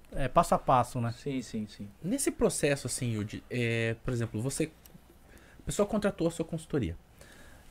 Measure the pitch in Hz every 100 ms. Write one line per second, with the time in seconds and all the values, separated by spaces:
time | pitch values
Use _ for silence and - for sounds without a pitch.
0 | - - 135 170 - 185 - 127 117 123
1 | 117 117 147 131 113 110 107 - 104 -
2 | 165 277 339 - 214 - 147 143 123 -
3 | 123 110 107 95 - 123 117 117 113 113
4 | - 120 113 107 131 - 156 - - -
5 | - - - - - - - - 202 214
6 | 202 - 165 - - 160 - 151 87 82
7 | - - - - - - -